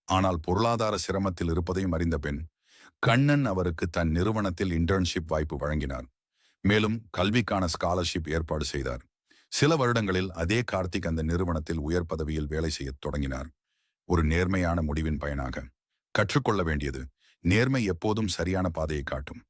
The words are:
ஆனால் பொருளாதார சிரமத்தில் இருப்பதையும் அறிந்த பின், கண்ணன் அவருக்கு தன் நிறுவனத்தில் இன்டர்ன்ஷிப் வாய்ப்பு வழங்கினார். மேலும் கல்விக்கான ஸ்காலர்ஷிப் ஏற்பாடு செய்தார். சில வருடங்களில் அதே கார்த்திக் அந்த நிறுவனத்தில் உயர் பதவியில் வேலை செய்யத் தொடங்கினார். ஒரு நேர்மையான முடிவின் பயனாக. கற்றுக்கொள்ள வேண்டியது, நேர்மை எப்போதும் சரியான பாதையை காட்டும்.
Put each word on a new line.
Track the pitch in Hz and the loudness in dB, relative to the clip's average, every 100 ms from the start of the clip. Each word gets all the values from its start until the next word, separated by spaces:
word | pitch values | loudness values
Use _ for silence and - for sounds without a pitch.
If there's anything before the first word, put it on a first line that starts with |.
ஆனால் | - 95 95 87 | 0 2 2 0
பொருளாதார | 82 92 117 117 107 101 | 0 2 2 2 0 0
சிரமத்தில் | - 98 98 87 82 | -2 -2 -2 -2 -2
இருப்பதையும் | 85 87 92 95 | 0 0 -2 0
அறிந்த | 82 85 76 | 0 0 -2
பின், | 71 71 80 _ _ - - _ | -2 -6 -8 _ _ -20 -20 _
கண்ணன் | 120 120 143 143 | 2 4 4 4
அவருக்கு | 127 92 87 82 90 | 2 0 0 0 -2
தன் | 87 82 | 0 2
நிறுவனத்தில் | 82 90 110 101 87 98 | 2 2 2 -2 -2 0
இன்டர்ன்ஷிப் | 82 85 95 87 92 78 | 2 2 2 0 -2 -2
வாய்ப்பு | 78 78 71 | -2 -2 -4
வழங்கினார். | 73 76 69 64 64 _ _ _ _ _ | -2 -2 -4 -6 -10 _ _ _ _ _
மேலும் | 98 107 107 113 - - | 2 4 4 0 -6 -2
கல்விக்கான | 98 120 101 98 90 - | 2 2 0 0 0 0
ஸ்காலர்ஷிப் | 87 90 85 90 73 | 0 0 0 -4 -2
ஏற்பாடு | 82 82 78 | -4 -2 -4
செய்தார். | 73 71 64 62 - _ _ _ _ | -4 -4 -4 -6 -12 _ _ _ _
சில | - 147 160 | 2 4 4
வருடங்களில் | 123 120 101 92 95 | 2 2 2 0 -2
அதே | 85 85 113 117 | -2 0 0 0
கார்த்திக் | 95 90 98 87 | -2 -2 -4 -2
அந்த | 80 | -2
நிறுவனத்தில் | 78 87 87 80 78 82 | 0 0 0 -2 -2 -4
உயர் | 76 87 82 | -2 -2 -2
பதவியில் | 80 76 78 73 | -4 -2 -2 -2
வேலை | 76 80 | -2 -2
செய்யத் | - 69 67 | -4 -8 -8
தொடங்கினார். | - 71 69 65 67 - _ _ _ _ | -6 -4 -4 -4 -8 -14 _ _ _ _
ஒரு | - 85 | 0 2
நேர்மையான | 78 85 92 95 85 85 | 4 4 2 2 2 0
முடிவின் | 76 76 78 73 | 0 0 -2 -2
பயனாக. | 73 69 65 65 - _ _ _ _ | -2 -4 -4 -8 -10 _ _ _ _
கற்றுக்கொள்ள | - 104 147 123 101 | 0 2 2 2 2
வேண்டியது, | 80 73 71 65 67 _ _ _ | 2 0 -2 -4 -10 _ _ _
நேர்மை | 85 107 127 135 | 2 4 4 2
எப்போதும் | 101 87 107 107 104 | 0 0 0 0 0
சரியான | - 87 92 92 | -2 0 0 0
பாதையை | 80 78 76 | -2 -2 -2
காட்டும். | 69 67 69 - | -4 -6 -6 -14